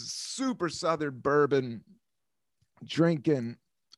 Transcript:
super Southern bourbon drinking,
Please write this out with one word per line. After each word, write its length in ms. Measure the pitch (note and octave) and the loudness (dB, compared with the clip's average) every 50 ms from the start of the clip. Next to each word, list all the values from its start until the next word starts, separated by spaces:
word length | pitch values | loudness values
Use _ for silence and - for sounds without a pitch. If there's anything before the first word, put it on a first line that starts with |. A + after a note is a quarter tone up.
| A#2+ - - | -12 -10 -10
super 560 | - - - - - C4+ C4 A#3 E3 F3 D#3+ | -10 -10 -10 -6 -4 -2 -2 -2 -2 -2 -4
Southern 500 | C3+ - - D#3+ E3 D3+ D3+ C#3+ C3 A#2+ | -4 -2 -2 0 0 0 -2 -4 -4 -2
bourbon 640 | - C#3 C#3+ D3 D3 C3 C#3+ C3+ C3 B2 A#2 G#2 - - - _ _ _ _ _ _ _ _ _ _ _ _ _ _ _ _ _ A#2 | 0 2 4 6 6 6 4 2 2 0 -4 -10 -14 -18 -20 _ _ _ _ _ _ _ _ _ _ _ _ _ _ _ _ _ -14
drinking, 720 | A2+ - C#3+ E3 E3+ E3+ C#3+ A2+ D#3+ D3 C3 A#2 A#2 A#2+ - _ _ _ _ _ _ _ | -6 0 2 4 4 2 2 0 0 0 0 -2 -4 -10 -12 _ _ _ _ _ _ _